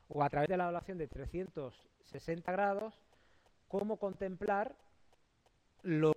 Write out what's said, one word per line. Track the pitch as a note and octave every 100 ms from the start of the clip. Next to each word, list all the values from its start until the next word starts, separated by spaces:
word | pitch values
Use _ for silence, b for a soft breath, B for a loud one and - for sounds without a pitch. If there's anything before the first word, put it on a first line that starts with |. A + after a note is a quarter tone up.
| b
o | D3
a | C#3+
través | D3 D#3
de | F3+
la | F3
evaluación | F3 - F#3
de | D3
trescientos | - C3+ E3+ F#3 D#3+ C3 - - _
sesenta | - C#3 - E3+ E3+
grados, | F#3 G3+ G3 A3 - _ b b b b _ -
cómo | G3 G#3 G#3+
contemplar | G3 F#3+ F#3+ F3+ G#3 G3+ B3 - - _ - _ _ _ _ _ _ _
lo | F#3+ D#3 D#3